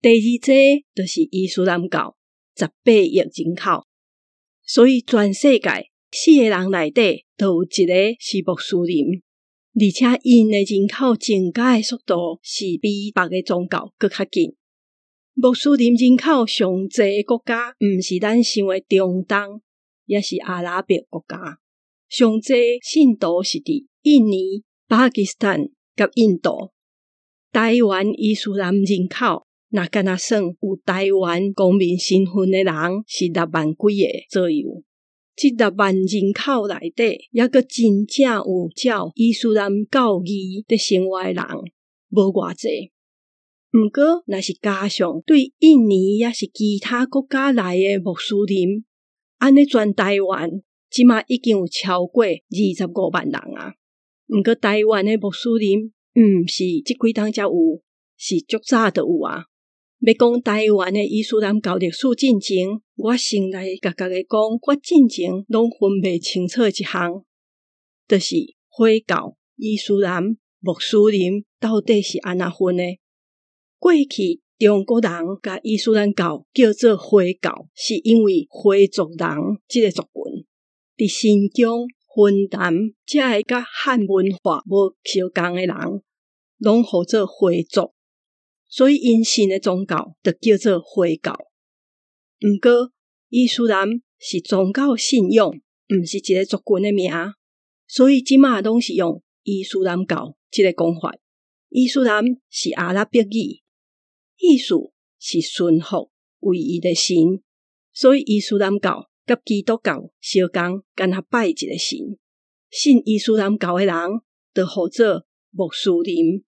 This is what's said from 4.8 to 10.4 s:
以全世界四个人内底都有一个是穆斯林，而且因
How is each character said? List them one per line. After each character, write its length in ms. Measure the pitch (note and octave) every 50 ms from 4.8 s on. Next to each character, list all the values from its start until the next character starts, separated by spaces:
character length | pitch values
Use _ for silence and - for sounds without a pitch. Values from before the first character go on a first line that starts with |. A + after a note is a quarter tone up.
| A#3+
以 140 | C4 C4 B3
全 320 | - - B3+ A3 G#3 G3+ G3
世 260 | - - D4 C4 G#3+
界 100 | - F#3 A#2 F#2 - _ _ _ _ _ -
四 200 | - - E4 D#4
个 120 | C#4+ A#3+ A3
人 220 | G3+ F3+ F#3 G3
内 180 | F#3+ F3 D#3+ D3+
底 360 | - A#3+ A3+ F#3+ D#3+ - _ _ _
都 200 | - G#3 G3 F3+
有 60 | E3 F#3
一 200 | - - - F#3
个 80 | E3+ F3+ F#3 G3 G#3+ A#3 _
是 200 | - - - F#3+ D#3+
穆 120 | - F3
斯 200 | - - - G3 F3+ F3
林， 360 | E3+ F3+ D3+ C#3 D3 F#3 F3+ _ _ _ _ _ _ _ _ _ _ _
而 100 | A3+ G#3 G3 F3+
且 240 | - B3+ A#3+ B3 - _
因 260 | B3 A#3+ A#3